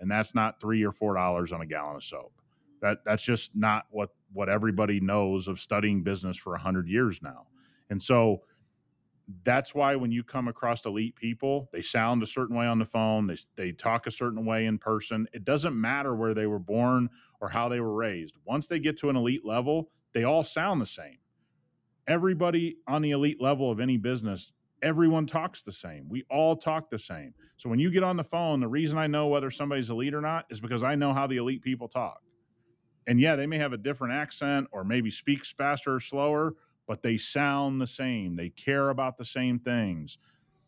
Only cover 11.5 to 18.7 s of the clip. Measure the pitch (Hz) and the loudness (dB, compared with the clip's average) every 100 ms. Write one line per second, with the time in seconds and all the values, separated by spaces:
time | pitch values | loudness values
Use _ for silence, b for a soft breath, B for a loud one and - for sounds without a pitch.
11.5 | 139 131 85 - 120 113 123 107 - 120 | -2 -4 -10 -2 0 2 2 0 -2 -2
12.5 | 120 120 113 110 117 110 110 101 90 - | 0 2 2 0 2 2 2 0 -2 -10
13.5 | - 92 82 117 117 120 110 120 110 113 | -8 -6 -4 0 0 -2 -4 -4 -2 -2
14.5 | 110 110 107 - 110 - 110 113 117 98 | 0 2 0 0 -2 -2 -4 -4 -4 0
15.5 | 147 165 120 110 139 139 113 113 110 107 | 0 0 0 0 0 -2 0 0 0 0
16.5 | 104 90 110 123 127 120 b b b 98 | -2 -2 2 4 4 2 b b b -4
17.5 | 113 120 123 113 107 113 92 78 - - | -2 0 0 -2 -2 -2 -4 -8 -12 -4
18.5 | 135 147 | -4 -2